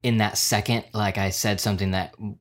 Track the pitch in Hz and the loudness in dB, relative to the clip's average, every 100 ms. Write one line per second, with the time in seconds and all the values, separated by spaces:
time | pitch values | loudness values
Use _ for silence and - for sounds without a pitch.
0 | 120 110 104 - - 104 113 117 - 110 | 0 2 2 0 0 2 2 -2 -2 -2
1 | 101 98 98 - 107 98 110 95 95 92 | -2 0 -2 0 0 0 0 0 0 -2
2 | 85 - 104 - | -4 -8 -12 -10